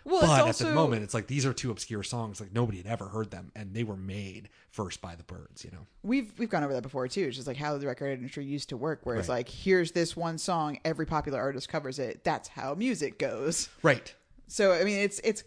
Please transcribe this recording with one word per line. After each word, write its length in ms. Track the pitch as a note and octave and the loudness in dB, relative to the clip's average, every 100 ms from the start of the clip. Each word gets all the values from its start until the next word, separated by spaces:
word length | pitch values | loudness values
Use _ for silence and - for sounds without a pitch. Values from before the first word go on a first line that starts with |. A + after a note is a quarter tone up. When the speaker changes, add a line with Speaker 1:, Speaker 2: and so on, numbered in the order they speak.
| C#4 | 2
Speaker 1:
Well, 120 | F4+ | 6
it's 80 | E3 | 8
Speaker 2:
But 120 | C#3 | 10
at 60 | A#2 | 8
Speaker 1:
also 200 | - - | 4 4
Speaker 2:
the 60 | |
moment, 300 | D3+ D3+ A2+ | 6 6 4
it's 100 | G#2 | 0
like, 140 | A#2 - | -2 0
these 180 | C#3+ C3 | 0 0
are 80 | |
two 160 | A#2+ B2+ | 0 -2
obscure 320 | G#2 - G#2+ | -4 -4 -6
songs. 400 | F#2+ A#2+ A2 G2 | -4 -4 -4 -8
Like, 100 | G2 | -4
nobody 280 | A2+ A#2+ G2 | 0 0 -2
had 80 | F#2+ | -4
ever 220 | A#2 G2 | -6 -4
heard 200 | G#2+ G#2 | -4 -4
them, 220 | F#2+ F2+ G#2+ | -8 -12 -12
and 200 | G2 G#2+ | -6 -4
they 80 | |
were 120 | A2 G2 | -4 -4
made 540 | F#2+ G2+ G2 F#2 - _ _ | -6 -6 -8 -12 -16 _ _
first 300 | - F#2 - | -6 -6 -6
by 120 | F2 E2 | -12 -14
the 80 | |
Byrds, 400 | - F2 - - | -14 -16 -16 -18
you 60 | - | -16
know? 140 | F#2 F#2+ _ | -16 -18 _
Speaker 1:
We've, 320 | G3+ C4+ G#3+ - | -2 -2 -2 -6
we've 100 | A3+ | -2
gone 140 | F3 | 0
over 100 | C#3+ | 0
that 80 | C3 | -2
before, 260 | C3 C3+ B2+ | -4 -4 -2
too. 180 | G3 D3 | -2 -2
It's 80 | C3 | -4
just, 120 | B2+ | -6
like, 80 | B2+ | -4
how 200 | D3+ C#3+ | -4 -2
the 80 | C#3 | -4
record 220 | B2 C#3 C3 | -4 -4 -4
industry 260 | B2+ D3 | -6 -8
used 260 | C#3 C#3+ - | -6 -6 -6
to 80 | B2 | -4
work, 280 | D3+ D3 B2+ | -4 -4 -2
where 100 | A2+ | -2
it's 120 | F2 | 0
Speaker 2:
Right. 60 | B2 | -2
Speaker 1:
like, 120 | B2 | -4
here's 420 | - F#3 F#3 E3 | -2 4 6 4
this 260 | F3 E3 - | 2 0 -2
one 200 | E3 D#3+ | -4 -4
song, 400 | - E3+ D3+ C#3 | 0 0 0 -2
every 220 | D#3+ D#3 D#3 | -2 -2 0
popular 340 | D#3 D3+ C3 | 0 0 0
artist 300 | C3+ C3 - | 0 -2 -4
covers 280 | D#3+ E3+ D3+ | -4 -4 -4
it. 240 | A#2+ - | -4 -2
That's 240 | F3+ D3 - | -2 -2 -4
how 240 | - C3+ D#3 | -8 -4 -2
music 440 | B3+ F3+ C#3 - | 0 0 -2 -2
goes. 500 | C3+ A2+ D3 E3 - - | -2 0 -2 -2 -4 2
Speaker 2:
Right. 300 | D#3+ B2+ - - _ - - | 4 4 0 -20 _ -20 -6
Speaker 1:
So, 260 | - G3 | 4 6
I 100 | E3+ | 6
mean, 140 | G3 G3+ | 4 2
it's, 200 | G3+ - | 0 0
it's 200 | A3 G#3 | 0 -2